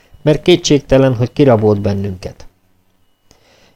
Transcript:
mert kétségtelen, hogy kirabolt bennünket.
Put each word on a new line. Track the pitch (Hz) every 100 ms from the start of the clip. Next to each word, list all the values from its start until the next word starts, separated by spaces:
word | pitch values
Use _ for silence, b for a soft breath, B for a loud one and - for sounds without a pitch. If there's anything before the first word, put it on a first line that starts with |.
| b b
mert | - 156
kétségtelen, | - 170 - 143 - 135 135
hogy | 113 -
kirabolt | - 135 110 107 104
bennünket. | 101 98 98 92 - - - _ _ _ _ _ _ _ _ b b b b